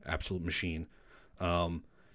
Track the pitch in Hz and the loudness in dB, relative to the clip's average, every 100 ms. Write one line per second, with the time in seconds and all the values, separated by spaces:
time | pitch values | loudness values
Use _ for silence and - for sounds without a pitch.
0 | - 80 - 92 85 - 87 80 82 - | -4 -2 0 -2 -2 -2 -2 -2 -6 -12
1 | - - - - 90 87 85 80 - - | -20 -20 -18 -2 2 4 2 -2 -8 -20
2 | - | -20